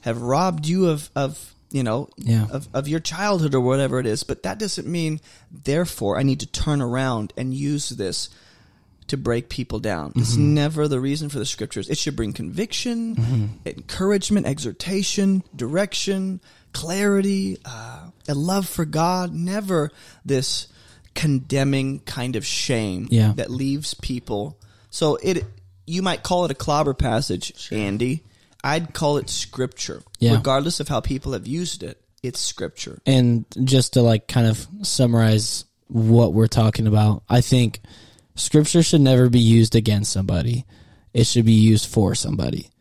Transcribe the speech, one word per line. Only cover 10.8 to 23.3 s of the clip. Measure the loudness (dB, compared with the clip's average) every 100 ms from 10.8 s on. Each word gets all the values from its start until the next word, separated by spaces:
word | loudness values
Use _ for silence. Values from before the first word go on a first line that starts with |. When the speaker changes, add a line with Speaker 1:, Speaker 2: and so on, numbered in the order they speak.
| 0
Speaker 1:
the | 0
reason | -2 -2 -4
for | -6
the | -6
scriptures. | -6 -8 -8 -6
It | -4
should | -4
bring | -4 -6
conviction, | -6 -8 -6 -6 -6 -6 -4 -4 -2
Speaker 2:
Mm-hmm. | 0 0 -2 -6
Speaker 1:
encouragement, | -12 -12 -12 -4 0 0 0 0 0
exhortation, | -4 -6 -8 -6 -4 -2 0 2 2 -2 -8
direction, | -4 -2 -2 -4 -4 -4 -4 -8 -12 _ _
clarity, | -12 -6 -2 2 2 2 0 -2 -6
uh, | -12 -16 -14 -16 -18 -12 -6
a |
love | -2 0 0 -2
for | -4
God, | -2 0 0 0 -4
never | -4 -4 -4 -2 0 0 -6 -20 -14
this | -2 -2 0 -4 -8 _ -20 -20 -14
condemning | -2 0 0 0 0 0 0 -2 -6
kind | -10 -8 -6 -4
of | -4
shame | -4 -2 -2 -2 -4 0
Speaker 2:
Yeah. | 4 4